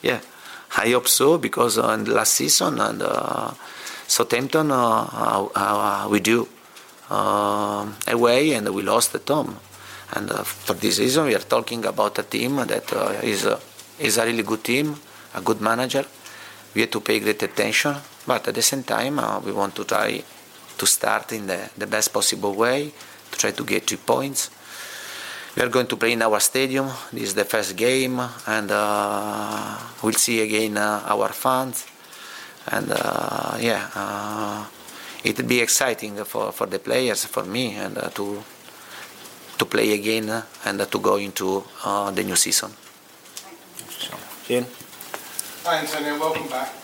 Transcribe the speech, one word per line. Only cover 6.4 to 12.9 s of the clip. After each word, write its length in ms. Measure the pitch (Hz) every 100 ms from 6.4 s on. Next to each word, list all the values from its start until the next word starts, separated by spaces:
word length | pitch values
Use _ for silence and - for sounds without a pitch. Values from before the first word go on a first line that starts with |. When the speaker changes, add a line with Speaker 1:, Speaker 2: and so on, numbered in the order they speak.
| - - - - - - -
Speaker 1:
uh, 760 | 104 104 101 104 104 104 104 104 104 -
away 460 | 117 117 123 156
and 160 | 123 101
we 80 | 98
lost 320 | 98 110 -
at 140 | - -
home. 280 | 143 - - - - - - -
And, 180 | - 104
uh, 120 | 104
for 320 | 101 - -
this 240 | 92 107 95
reason, 280 | 120 143 147
we 80 |
are 120 | 104 -
talking 380 | 120 113 117 104
about 320 | 104 104 -
a 40 |
team 340 | 101 113 120 139 123
that, 260 | 107 -